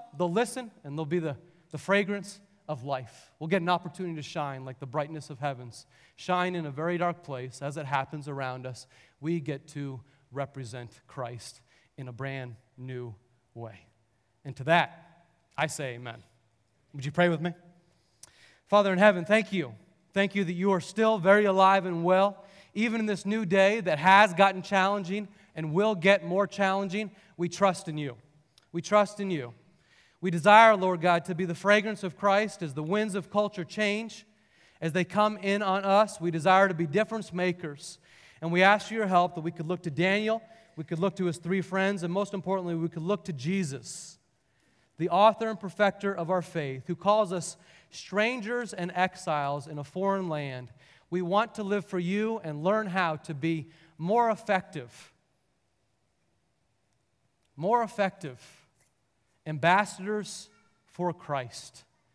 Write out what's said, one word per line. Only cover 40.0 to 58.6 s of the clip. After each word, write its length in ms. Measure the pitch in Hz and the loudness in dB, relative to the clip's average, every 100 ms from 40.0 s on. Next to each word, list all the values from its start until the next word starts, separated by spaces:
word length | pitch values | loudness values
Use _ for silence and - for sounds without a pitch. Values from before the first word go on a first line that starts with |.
| 185 202 214 226 - - _ - | 0 2 0 -4 -6 -20 _ -14
we 80 | |
could 160 | 143 165 | -8 -2
look 160 | 190 190 | -2 0
to 100 | 180 | -4
his 120 | 165 | -4
three 240 | 170 190 | -2 -2
friends, 420 | 170 185 190 202 | -2 0 0 -2
and 100 | 170 | -2
most 200 | 190 202 196 | -2 -4 -6
importantly, 400 | 175 190 175 165 | -4 -4 -2 -4
we 120 | 165 | -4
could 140 | 165 | -4
look 240 | 165 208 - | -4 -4 -6
to 80 | |
Jesus, 840 | 139 143 196 156 131 - - - - _ _ _ _ _ _ _ - | -6 -2 -2 -2 -6 -12 -16 -18 -20 _ _ _ _ _ _ _ -6
the 120 | 175 | 0
author 400 | 180 220 220 226 | 6 6 4 -4
and 100 | 220 | -4
perfecter 540 | 190 - 202 - 196 | -8 2 2 2 -4
of 160 | 185 165 | -4 -2
our 140 | 185 | -2
faith, 400 | 170 170 143 131 151 | -2 -6 -6 -8 -8
who 100 | 170 | -4
calls 380 | 202 214 196 | 2 2 2
us 240 | 180 - - _ - _ | -4 -8 -14 _ -20 _
strangers 840 | - - 190 220 254 208 240 226 | -18 -8 -2 -2 -2 -6 -6 -6
and 180 | 196 175 | -6 -6
exiles 720 | 180 185 - - 151 143 143 151 | 0 -2 -2 -4 -2 -2 -4 -8
in 140 | 147 | -12
a 40 | |
foreign 460 | 143 185 196 196 180 | -10 -4 -2 -2 -2
land. 420 | 151 139 127 123 - _ _ - | -4 -6 -10 -14 -20 _ _ -6
We 140 | 180 | -4
want 320 | 175 202 226 - | 0 0 0 -4
to 80 | |
live 220 | 196 202 - | -4 -4 -2
for 120 | 185 | -4
you 420 | 175 202 220 226 | -2 -2 -2 -4
and 200 | 160 147 | -8 -4
learn 220 | 170 220 208 | 0 0 0
how 300 | 185 170 156 | -2 -2 -2
to 180 | - | -8
be 360 | 143 165 160 - - _ - | -6 -4 -4 -8 -20 _ -8
more 320 | 170 233 233 | 0 2 2
effective, 840 | 208 - 190 - 151 120 - - _ _ _ _ _ _ _ _ _ _ _ _ _ _ _ _ _ _ _ _ _ _ _ _ 139 | 0 0 -2 -2 -14 -14 -20 -20 _ _ _ _ _ _ _ _ _ _ _ _ _ _ _ _ _ _ _ _ _ _ _ _ -6
more 260 | 180 240 | 0 0
effective 580 | 220 - 190 - 147 120 - - | 0 -2 -2 -2 -14 -14 -20 -20